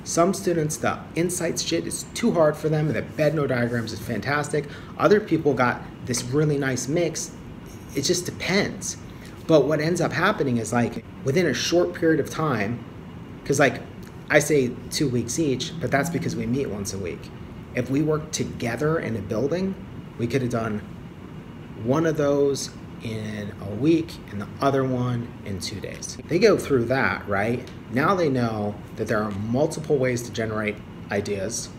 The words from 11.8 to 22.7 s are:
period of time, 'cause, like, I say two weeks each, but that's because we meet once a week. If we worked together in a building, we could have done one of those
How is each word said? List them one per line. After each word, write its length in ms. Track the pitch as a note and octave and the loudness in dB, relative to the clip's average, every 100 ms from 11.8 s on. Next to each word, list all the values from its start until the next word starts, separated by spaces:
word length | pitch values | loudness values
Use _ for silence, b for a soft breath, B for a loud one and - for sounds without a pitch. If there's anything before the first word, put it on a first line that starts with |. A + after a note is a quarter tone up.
| F3 | 4
period 280 | - E3 D#3 | 2 4 4
of 80 | B2+ | 2
time, 500 | - D#3+ A#2+ G2+ A#2+ - - - - - - | 0 0 2 0 -2 -8 -14 -14 -14 -14 -14
'cause, 160 | - C#3 | -2 4
like, 220 | C#3 - - - - - - | 4 4 -10 -14 -14 -14 0
I 100 | D3+ | 2
say 320 | - D3+ B2+ - - | 4 2 2 -2 -8
two 180 | - D3+ | -2 0
weeks 320 | A#2+ G#2+ - | 0 -2 -2
each, 340 | D#3+ B2 - - | 0 0 -4 -6
but 120 | B2+ | -2
that's 180 | C3+ C#3+ | 0 0
because 260 | D3+ - - | -2 -2 -4
we 100 | A2+ | -2
meet 240 | B2+ B2 | -2 -2
once 240 | G2+ G2 | -4 -6
a 40 | G2 | -6
week. 320 | F2+ - - - - - - - | -6 -8 -12 -14 -14 -14 -8 -4
If 140 | A#2+ | 0
we 120 | C3+ | 0
worked 320 | D3+ D#3 D3+ | 2 0 0
together 680 | - C3 - A#2+ A#2+ D3+ D#3+ | -4 -4 -2 -4 0 2 2
in 160 | - A2 | 0 -4
a 60 | |
building, 540 | G2 G#2+ C#3 E3+ F#3+ F#3+ - - - - | -2 0 0 0 -2 -4 -10 -14 -14 -4
we 100 | A#2 | 0
could 140 | C3+ | 0
have 100 | B2 | 0
done 300 | A#2 A2+ G#2 G2+ - - - - - - - - - | 0 -2 -4 -6 -12 -14 -14 -14 -14 -14 -14 -14 -8
one 220 | A2 C#3+ E3 | 0 4 4
of 120 | D3+ | 4
those 540 | C#3+ C#3+ C#3+ C3+ - | 4 4 4 2 -4